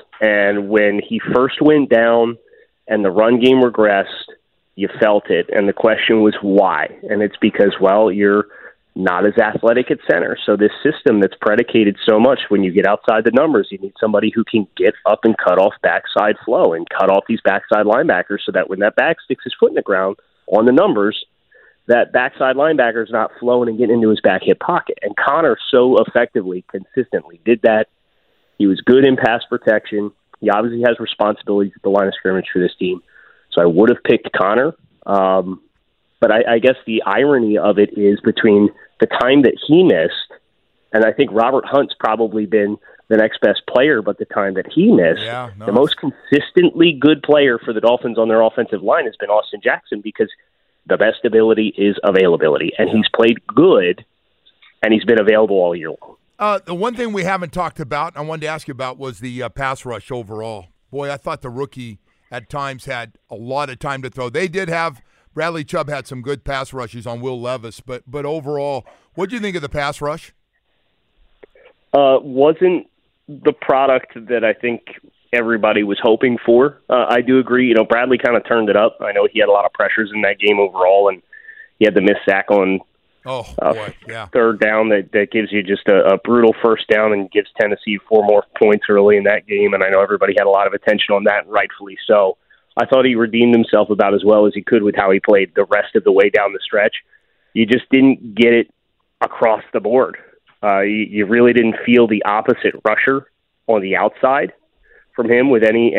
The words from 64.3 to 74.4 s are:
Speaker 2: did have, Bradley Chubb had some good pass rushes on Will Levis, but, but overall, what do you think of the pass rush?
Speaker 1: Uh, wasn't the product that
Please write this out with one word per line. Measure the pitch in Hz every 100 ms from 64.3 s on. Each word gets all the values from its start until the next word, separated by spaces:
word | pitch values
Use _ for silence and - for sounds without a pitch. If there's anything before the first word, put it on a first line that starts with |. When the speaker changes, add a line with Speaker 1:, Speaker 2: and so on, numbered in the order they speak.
| 139 185
Speaker 2:
did | 180 180
have, | 170 165 127 _ _ _
Bradley | 156 165 165
Chubb | 147 170 143
had | 143 -
some | 127
good | 120 143
pass | - 135 131
rushes | 131 117 117 117
on | 117
Will | 131 127
Levis, | 120 127 113 -
but, | 127 123 -
but | 143 143
overall, | 160 143 147 143 135 - _ _
what | - 190
do | 240
you |
think | 208 175
of |
the | 143
pass | 147 143 147
rush? | 147 156 - _ _ _ _ _ _ _ _ _ _ _ - _ _ _ _
Speaker 1:
Uh, | 139 139 131
wasn't | 143 131 147 160 185 170 - _ _ _ -
the | 139 143
product | 143 - 135 135 127 - 120
that | 110 117